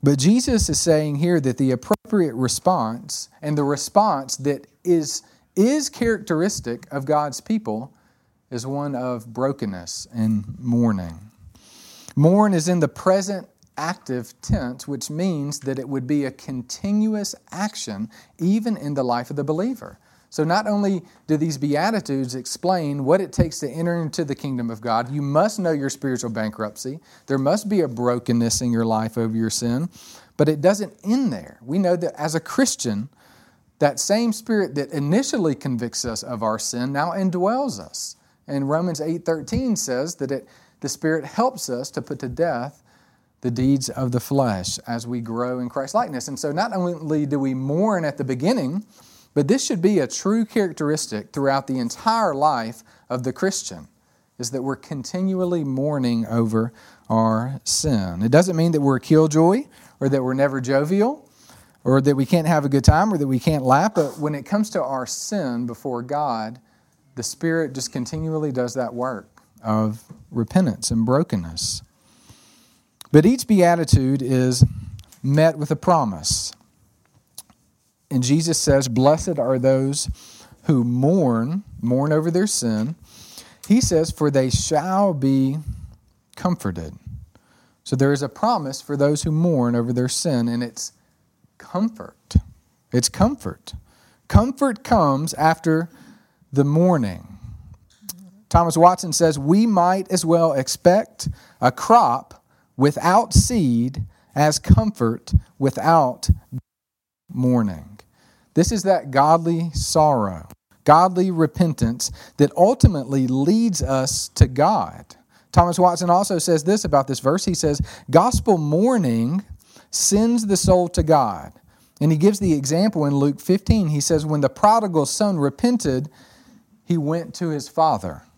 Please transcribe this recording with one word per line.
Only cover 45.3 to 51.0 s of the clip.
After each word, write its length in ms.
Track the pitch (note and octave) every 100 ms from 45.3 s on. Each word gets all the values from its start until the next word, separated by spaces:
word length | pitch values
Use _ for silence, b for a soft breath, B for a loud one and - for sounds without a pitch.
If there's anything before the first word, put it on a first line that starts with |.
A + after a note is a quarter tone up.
| A2+ B2 B2+
in 100 | B2
Christ 240 | C#3 C3+
likeness. 340 | G#3+ B3 C3+ A#2+
And 120 | C3+
so 120 | D#3
not 220 | D3+ A#3
only 520 | F#3+ F3+ F3 D#3 D#3 D3
do 120 | C#3+
we 160 | C3+
mourn 500 | C3 C3+ D3+ G#3+ G3
at 140 | E3 -
the 60 |
beginning, 640 | C3 B2+ D#3 B3+ C3+ F3 G#3+ b b b b
but 140 | - C#3+
this 180 | C4 -
should 160 | G3+
be 180 | F3+ G3+
a 80 | C3+
true 380 | - F#3+ A3 A3
characteristic 880 | - F#3+ D#3 D3 D3+